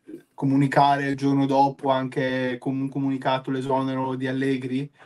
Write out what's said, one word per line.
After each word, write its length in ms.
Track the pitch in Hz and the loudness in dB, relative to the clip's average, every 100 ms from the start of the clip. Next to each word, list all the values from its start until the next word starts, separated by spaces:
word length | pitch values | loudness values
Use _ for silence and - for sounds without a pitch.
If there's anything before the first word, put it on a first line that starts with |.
| - - - | -20 -20 -18
comunicare 720 | - 139 135 139 147 143 139 139 | -4 0 2 4 6 6 4 0
il 80 | 135 | -2
giorno 300 | 139 139 135 | 0 2 2
dopo 440 | 135 135 143 139 | 4 2 2 0
anche 680 | 131 131 139 131 127 127 123 | 0 -2 -2 -2 -2 -2 -4
con 220 | 139 135 | -4 -4
un 80 | 135 | -4
comunicato 600 | 139 135 131 135 131 135 | -2 -2 -2 -2 -2 -2
l'esonero 640 | 131 131 131 131 131 131 | -4 -2 -2 0 -2 -4
di 120 | 127 131 | -4 -4
Allegri, 640 | 131 135 131 127 131 143 _ | -2 0 -2 -2 -4 -6 _